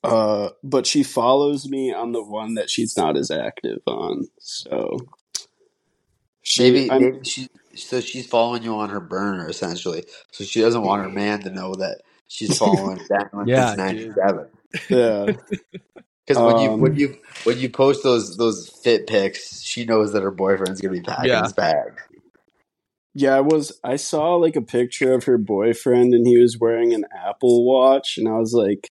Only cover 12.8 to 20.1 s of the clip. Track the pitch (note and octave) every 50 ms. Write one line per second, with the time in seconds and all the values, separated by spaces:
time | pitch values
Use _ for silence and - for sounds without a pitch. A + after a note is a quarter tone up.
12.8 | G2 F#2+ F#2+ F#2 - - G2+ G2 G2+ G2+ - G2+ G2+ A#2 B2 C3 B2+ A#2+ G#2 G2
13.8 | F#2+ F#2+ F#2+ G#2+ A2+ A2+ G#2 G2+ F#2+ G2 F#2+ D#2+ - - _ _ _ _ - -
14.8 | - - - B2+ A#2+ A2+ G#2+ G2+ G2+ G#2 G#2 - _ _ G#2 - _ _ - -
15.8 | _ _ _ - _ _ _ _ _ - C#3+ B2+ A#2 A#2 A#2 A2+ A2+ A2 A2 A2
16.8 | C3 - D3+ C#3+ C#3+ C#3 C#3 - _ - - - - A2+ B2 B2 C3 B2 - -
17.8 | C3+ C3+ C#3 - - C3+ B2 A#2 G#2+ - F2 G2 A#2 A2+ G#2+ - - - - -
18.8 | - A#2+ A#2 G#2 - - A2 G#2 G2 F#2+ - - - - - - - - - B2
19.8 | A#2+ A2+ A2+ A2 G#2+ G#2